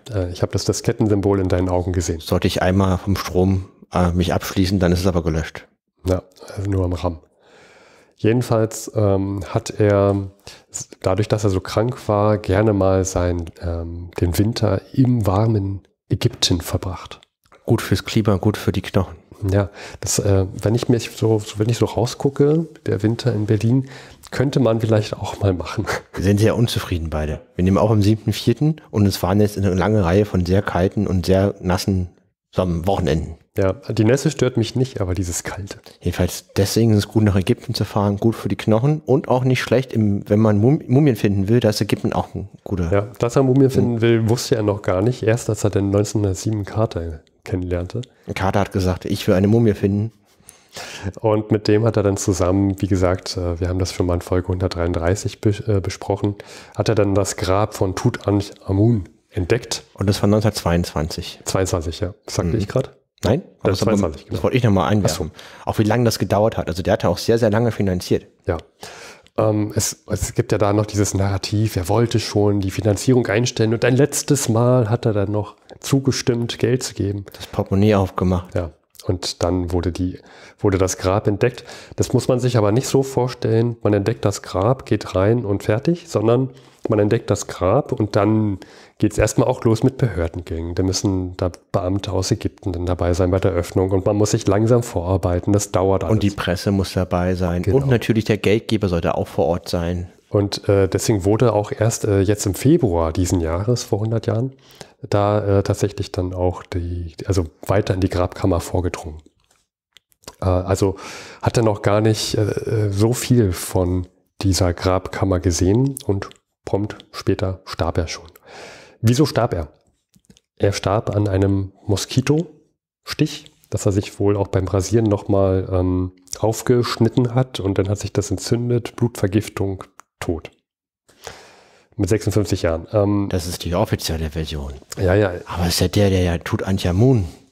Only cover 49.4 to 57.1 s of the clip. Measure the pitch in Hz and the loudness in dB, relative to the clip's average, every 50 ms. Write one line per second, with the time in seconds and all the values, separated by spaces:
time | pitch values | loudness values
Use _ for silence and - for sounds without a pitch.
49.4 | 98 101 107 117 120 110 98 - 104 101 101 101 104 113 - _ _ _ _ _ | 4 4 4 4 4 2 2 2 0 0 0 0 -2 -4 -8 _ _ _ _ _
50.4 | _ - - _ _ _ - - - - - - - 92 - - - 110 107 107 | _ -20 -20 _ _ _ -18 -16 -16 -14 -14 -12 -10 -10 -8 -2 0 2 2 2
51.4 | 107 - 113 104 - - 107 104 113 117 107 110 98 101 98 95 - - 95 82 | 2 0 0 0 2 2 4 4 4 2 2 2 2 2 0 2 0 0 0 2
52.4 | 92 87 95 98 98 98 98 92 - 95 101 90 92 87 92 92 - - - 95 | 2 2 2 2 2 2 0 -2 0 0 2 2 2 2 2 0 -4 -8 -8 -4
53.4 | 90 87 87 82 90 85 90 92 95 90 - - 95 87 87 87 - - 92 90 | -4 -4 -2 -2 -2 -2 0 0 -2 -2 -2 -2 0 0 0 0 0 0 -2 0
54.4 | 87 - 92 90 95 92 - 87 85 85 87 85 82 85 92 95 - 104 - - | 0 -2 -2 -2 -2 -2 -2 -2 -2 -2 -2 0 0 0 0 0 -2 -6 -8 -2
55.4 | - 110 98 - - - 107 98 95 101 - - - - 98 98 - 104 101 - | 0 0 0 0 -2 -2 -2 0 -2 -4 -6 -6 -4 -4 -2 -2 -2 -2 -4 -6
56.4 | - - - - - - - - 104 - 110 104 101 101 | -12 -18 -20 -20 -20 -10 -6 -2 0 2 2 2 2 2